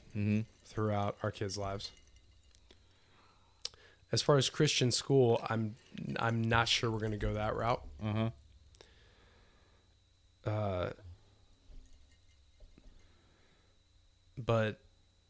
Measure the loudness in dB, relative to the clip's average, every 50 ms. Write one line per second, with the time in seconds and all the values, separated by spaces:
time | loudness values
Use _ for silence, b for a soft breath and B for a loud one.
0 | -16 -10 -4 -2 0 2 2 0 0 -4 -10 -20 -18 -10 -6 -4 -2 0 0 -2
1 | -2 -2 -4 -4 -4 -6 -4 -4 -6 -6 -6 -6 -6 -6 -6 -8 -10 -12 -16 -18
2 | -20 -20 -20 -20 -20 -20 -20 -20 -20 -20 -20 -20 -20 -20 b b b b b b
3 | b b b b b b b b b b b b b -12 b b b b b b
4 | b b -2 0 2 4 4 4 4 2 2 2 2 2 4 2 2 2 2 0
5 | 0 4 4 6 6 6 4 2 0 -2 -2 -2 -2 -4 -6 -10 -18 -16 -12 -10
6 | -6 -6 -4 -2 0 0 0 2 2 2 4 4 4 2 2 0 0 0 -2 -2
7 | -2 -2 -2 0 0 0 0 0 -2 -2 -2 0 0 0 0 -2 -4 -10 -12 -6
8 | -4 -2 0 0 0 -2 -2 -8 -16 -20 -20 -20 -20 -20 -20 b b b b b
9 | b b b b b b b b b b b b b b b b b b b b
10 | _ _ _ _ _ -20 _ _ -4 -2 -2 0 0 0 -2 -2 -2 -4 -6 -10
11 | -16 -20 -20 -20 -20 -20 -20 _ -20 -20 -20 -20 _ -20 -18 -18 -18 -20 -20 -20
12 | -20 -20 -20 -20 _ -20 -20 -20 -20 _ -20 -20 -20 -20 -20 -20 b b b b
13 | b b b b b b b b b b b b b b b b b b _ -20
14 | _ _ _ _ _ -20 -14 -6 0 2 2 2 2 0 -2 -6 -14 -20 _ _
15 | _ _ _ _ _